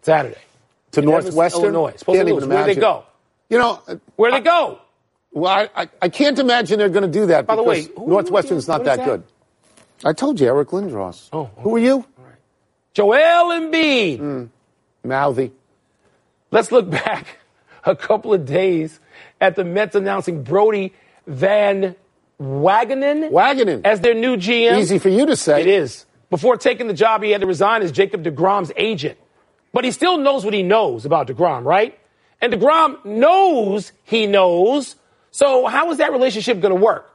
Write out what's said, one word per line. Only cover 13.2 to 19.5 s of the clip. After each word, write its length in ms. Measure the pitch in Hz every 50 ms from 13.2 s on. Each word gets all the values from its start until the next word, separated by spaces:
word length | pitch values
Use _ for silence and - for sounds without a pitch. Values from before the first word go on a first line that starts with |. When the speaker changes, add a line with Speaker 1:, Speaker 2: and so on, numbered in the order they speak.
| 311 330 339 349 349 349 339 339
Speaker 1:
Embiid. 580 | 320 320 311 330 320 302 277 247 214 175 139 113
Speaker 2:
Mm. 300 | 143 147 143 131 120 113 _ _ _ _ _ _ _ _ _ _ _
Mouthy. 480 | 123 131 135 143 143 131 123 135 123 - _ _ _ _ _ _ _ _ _ _ _ _ _ _ _ _ _ _ _
Speaker 1:
Let's 200 | - 214 220 - 226
look 180 | 247 208 180
<laughs> 140 | 156 - -
back 340 | 220 214 - - - - _ _ _ _ _ _ _ _ - -
a 120 | - -
couple 380 | - - - 220 214 220 233 214
of 100 | 185 151
days 560 | 123 143 175 190 190 180 165 156 156 - _ _ _ _ - - - _ _
at 160 | 190 190